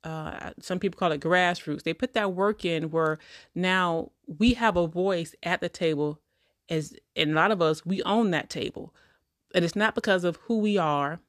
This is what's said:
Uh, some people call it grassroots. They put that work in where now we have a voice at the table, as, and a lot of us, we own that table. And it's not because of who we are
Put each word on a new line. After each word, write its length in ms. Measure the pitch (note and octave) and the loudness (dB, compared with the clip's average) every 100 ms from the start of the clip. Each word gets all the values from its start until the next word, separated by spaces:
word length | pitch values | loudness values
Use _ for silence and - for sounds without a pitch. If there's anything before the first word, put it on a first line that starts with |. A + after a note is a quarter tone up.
Uh, 480 | E3 D#3+ D#3 - - - | -10 -8 -8 -10 -12 -14
some 180 | - F#3 | -6 -2
people 180 | G3 - | -2 0
call 140 | F3+ | 0
it 100 | D3+ | 0
grassroots. 600 | D#3+ F3+ F3+ F3 - D3 | 2 4 4 0 -6 -4
They 100 | - | -4
put 200 | E3 B3+ | -4 -2
that 200 | A3+ G3+ | 0 -2
work 300 | F3+ G3 A3 | 0 0 0
in 260 | F3+ D#3+ D#3 | -2 -2 -2
where 300 | D#3+ D#3+ D3+ - - - | 0 0 -2 -10 -20 -10
now 580 | - F#3 F#3 F3+ E3 - _ - | -2 0 2 2 0 -6 _ -16
we 260 | D3+ A#3 | 2 2
have 240 | A#3 A3+ F3 | 4 2 2
a 100 | E3+ | 0
voice 480 | F3 F#3+ F3+ E3 - | 0 0 0 -4 -8
at 180 | F3 F3+ | -4 -2
the 80 | F3 | -4
table, 520 | - E3 D3 D3 D3+ _ _ _ _ _ | -2 -2 0 -2 -6 _ _ _ _ _
as, 260 | D#3+ D3 - _ - | -4 -4 -14 _ -2
and 160 | D3+ | 0
a 20 | |
lot 180 | D#3 F#3 | 2 2
of 100 | G#3 | 4
us, 240 | D#3+ D#3 E3+ | 2 0 -2
we 160 | G3 | -4
own 280 | - G#3+ A3 | 0 2 2
that 180 | D#3+ - | 0 -4
table. 440 | - - - - _ _ _ _ _ _ | -6 -6 -8 -16 _ _ _ _ _ _
And 100 | F#3 | 0
it's 120 | E3+ G3+ | 0 0
not 200 | G#3+ A3+ | 0 0
because 280 | G#3+ F#3+ F3 | 0 2 2
of 100 | D#3+ | -4
who 160 | - A3+ | -4 0
we 180 | G#3+ G3+ | 2 2
are 440 | D#3 D3 C#3+ E3+ | 2 0 -2 -6